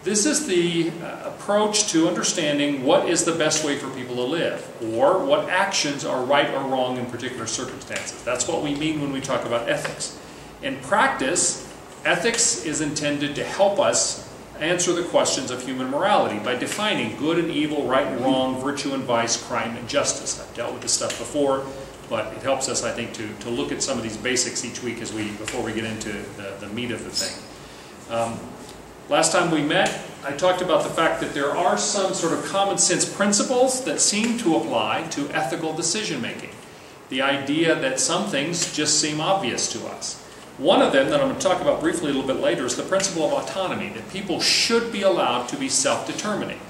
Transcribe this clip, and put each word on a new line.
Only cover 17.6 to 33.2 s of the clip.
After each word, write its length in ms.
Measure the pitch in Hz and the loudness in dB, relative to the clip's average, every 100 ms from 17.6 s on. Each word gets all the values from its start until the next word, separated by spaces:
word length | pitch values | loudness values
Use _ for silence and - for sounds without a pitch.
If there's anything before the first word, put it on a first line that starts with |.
| 151 147 123 | 0 0 2
right 200 | 127 143 | 2 2
and 120 | 127 | 0
wrong, 380 | 131 131 131 117 | 2 4 2 0
virtue 340 | 127 143 143 | -2 -2 -2
and 100 | 135 | -4
vice, 380 | 113 123 131 - | 0 0 2 -2
crime 360 | - 120 113 117 | -2 -4 -2 -6
and 100 | 117 | -2
justice. 540 | - - - - - | 0 0 -2 -4 -8
I've 120 | - | -8
dealt 200 | - - | -8 -6
with 80 | - | -6
this 120 | - | -2
stuff 240 | - 117 - | 0 0 -4
before, 460 | 117 151 143 135 135 - - - - | -4 0 2 2 -2 -10 -12 -14 -6
but 240 | 113 107 | -4 -4
it 80 | 110 | -6
helps 280 | 123 135 - | -2 0 0
us, 140 | 117 | -2
I 80 | 117 | -2
think, 220 | 113 113 | -4 -6
to, 140 | - 107 104 | -6 -8 -8
to 80 | 120 | -6
look 220 | 120 143 | -4 -2
at 100 | 131 | -2
some 160 | - 123 | -2 -2
of 60 | |
these 140 | 110 101 | -4 -4
basics 460 | 117 123 113 - | -2 0 0 -2
each 180 | 120 107 | -8 -6
week 200 | 123 110 | -6 -6
as 120 | 107 | -6
we, 120 | 107 107 | -6 -6
before 300 | 104 107 107 | -6 -6 -4
we 120 | 110 | -4
get 100 | 113 | -4
into 280 | 110 110 107 104 107 - | -4 -6 -6 -8 -10 -12
the, 180 | 98 98 | -12 -10
the 80 | 101 | -10
meat 240 | 107 120 | -6 -4
of 120 | 110 | -6
the 60 | 92 | -6
thing. 340 | - - - - - - - - - - | -4 -4 -6 -14 -16 -16 -18 -18 -18 -6
Um, 260 | 117 117 117 - - - - - - - | -2 -2 -2 -10 -14 -14 -16 -18 -18 0
last 220 | 147 160 | 2 4
time 200 | 190 175 | 4 4
we 100 | 160 | 2
met, 420 | 147 175 202 - - - | 2 4 2 0 -8 -10
I 80 | 143 | -8
talked 300 | 143 185 180 | 2 4 4
about 220 | 175 151 | 4 2
the 60 | - | 2
fact 320 | - 160 - | 2 2 2
that 120 | 147 | -2
there 220 | 151 139 147 | 0 0 2
are 220 | 180 202 | 2 2
some 360 | - 208 185 | 2 2 0
sort 200 | - - | 2 0
of 120 | 147 - | 0 0
common 320 | 196 196 180 | 2 2 4
sense 280 | - 175 - | 4 4 0
principles 800 | - | 2